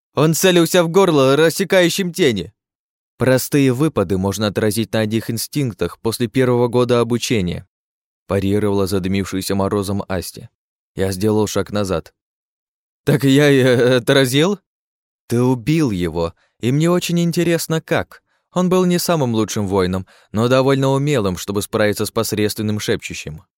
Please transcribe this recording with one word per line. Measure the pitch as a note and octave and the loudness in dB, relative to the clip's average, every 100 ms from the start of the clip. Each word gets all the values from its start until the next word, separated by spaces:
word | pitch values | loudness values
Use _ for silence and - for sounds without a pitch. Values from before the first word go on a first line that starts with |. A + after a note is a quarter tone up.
| _ | _
«Он | - D#3 | 0 0
целился | D#3+ F#3+ F3 E3 F3+ | 2 2 4 4 2
в | E3 | 2
горло | F#3 F#3+ D3+ C3+ C#3 | 2 4 4 4 4
рассекающим | E3 - F#3+ F#3+ E3+ - F3+ | 2 0 0 2 2 0 -4
тени». | E3 D3+ G2+ E2+ _ _ _ _ _ _ - | 0 0 0 -6 _ _ _ _ _ _ -2
«Простые | A#2+ B2+ - D3 C3+ | 0 0 0 2 2
выпады | B2 D#3 A2+ F2+ F#2+ | 2 0 0 0 0
можно | G2 G2 G#2+ | -2 -2 -4
отразить | F#2+ G#2+ G#2 G#2 | 0 0 0 -2
на | A2 | -2
одних | G#2+ A2+ - | 0 -2 -4
инстинктах | A2+ - D3 C3 F#2+ F2 - | -6 -6 -4 -4 -4 -6 -4
после | A2+ G#2+ A#2+ | -6 -4 -2
первого | C3 B2+ A#2+ B2 | 0 0 2 0
года | B2 B2 A#2+ | 0 2 2
обучения», | A#2 A#2+ - A#2 F2 F2+ - _ _ _ _ _ - | 0 -2 -2 -2 -2 -6 -12 _ _ _ _ _ -4
парировала | G2 G2 G#2 G#2 G2+ F#2 | -2 0 0 0 0 0
задымившуюся | G2 F#2 G2 F#2 F#2+ - | -2 -2 -2 -4 -6 -4
морозом | G2 G2 G#2 F#2+ G2 - | -2 0 -2 -2 -4 -6
Асти. | F#2 - - - _ _ _ _ | -8 -8 -14 -20 _ _ _ _
Я | - F#2+ | -4 -4
сделал | F#2 G#2+ G#2+ G#2 | -2 0 0 0
шаг | G2+ F#2 | -2 -4
назад. | G#2 F#2+ E2 - _ _ _ _ _ _ _ _ _ | -4 -4 -4 -6 _ _ _ _ _ _ _ _ _
«Так | - B2+ | -2 2
я | C3+ C3+ D3 | 4 4 6
и, | C#3 | 4
э, | B2+ B2 B2 B2+ | 4 4 4 2
отразил?» | A2+ C3+ C3 C#3 E3+ G3+ _ _ _ _ _ _ - | 2 2 4 2 0 -2 _ _ _ _ _ _ -4
«Ты | A#2 | 0
убил | B2 B2+ A2 D#3+ C#3 | 0 0 0 0 0
его, | F#2 F2 D#2+ E2+ - _ _ | -2 -4 -2 -6 -8 _ _
и | A2+ | -2
мне | C#3+ E3 | 0 2
очень | F3+ - E3+ | 0 0 -2
интересно, | E3+ F3 E3+ E3 - D#3+ | 0 0 0 -2 -2 -6
как. | - D3 - - _ _ _ | -2 -4 -4 -12 _ _ _
Он | F3+ F#3 | -2 0
был | F#3 | 2
не | F3+ F3 | 2 0
самым | - E3 B2+ | 0 0 0
лучшим | A2 G#2 A2 G2 | 0 -2 -2 -2
воином, | G2 F2+ F#2+ F#2 _ _ | 0 0 -2 -8 _ _
но | G2+ A#2+ | -2 2
довольно | C3 C3 C3+ C3+ | 2 2 2 0
умелым, | C3+ C#3+ C3+ G2 F2 | 0 0 0 -2 -4
чтобы | - G2+ | -6 -6
справиться | F#2+ A2 G#2 G2+ G#2 | -2 0 0 0 -4
с | |
посредственным | A2+ G#2+ G#2+ G#2 - G#2+ G#2 | -4 -4 -2 -2 -2 -4 -4
шепчущим». | - G2+ - F2+ - D#2 - | -4 -4 -6 -12 -12 -14 -18